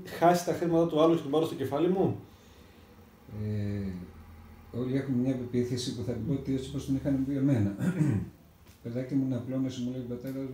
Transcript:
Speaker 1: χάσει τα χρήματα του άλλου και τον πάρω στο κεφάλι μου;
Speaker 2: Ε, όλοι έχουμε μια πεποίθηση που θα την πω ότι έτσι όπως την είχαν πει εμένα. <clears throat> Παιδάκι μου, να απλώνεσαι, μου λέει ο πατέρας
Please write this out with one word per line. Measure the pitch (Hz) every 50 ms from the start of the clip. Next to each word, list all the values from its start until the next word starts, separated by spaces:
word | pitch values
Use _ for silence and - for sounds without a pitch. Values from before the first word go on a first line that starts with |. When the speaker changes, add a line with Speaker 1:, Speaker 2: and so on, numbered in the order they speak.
| - - - -
Speaker 1:
χάσει | 165 170 175 175 -
τα | - 156
χρήματα | - 175 170 165 165 170 170
του | 156 151
άλλου | 156 165 170
και | -
τον | - 135
πάρω | 139 156 160
στο | 160 -
κεφάλι | - 131 - 139 147 165 180
μου; | 185 190 175 131 107 - - - - - - - - - - - - - - - - - - - - - - - - 107 107
Speaker 2:
Ε, | 107 107 104 104 101 101 101 98 95 92 90 87 82 - - - - - - - - - - - - - 113
όλοι | 127 127 131
έχουμε | 139 135 139 131 120
μια | 123 131 131
πεποίθηση | 123 120 - - 123 120 - 127 117 - - 117
που | 120 -
θα | -
την | - - - -
πω | 135
ότι | 131 - - 135
έτσι | 131 131 -
όπως | 139 139 -
την | - 135
είχαν | 131 - 147 135 131 135 131
πει | 143
εμένα. | 139 131 143 139 113 101 98 98 - 131 180 180 185 156 139 113 98 - -
<clears throat> | - - - - - - - - - - -
Παιδάκι | 117 117 127 131 131 143
μου, | 139 131 131
να | 127 113
απλώνεσαι, | 107 127 131 131 131 127 - 127 123
μου | 123
λέει | 127 131
ο | 123 117
πατέρας | 123 120 - 135 131 135 135 131